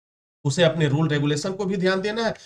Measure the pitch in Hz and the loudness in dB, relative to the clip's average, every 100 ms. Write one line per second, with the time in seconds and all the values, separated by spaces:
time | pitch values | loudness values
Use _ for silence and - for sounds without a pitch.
0 | _ _ _ _ 143 139 160 160 151 143 | _ _ _ _ -4 2 2 4 0 2
1 | 160 147 143 147 196 190 190 196 185 196 | 2 0 0 -2 -4 -4 -4 0 0 0
2 | 208 220 226 - | -2 -4 -4 -6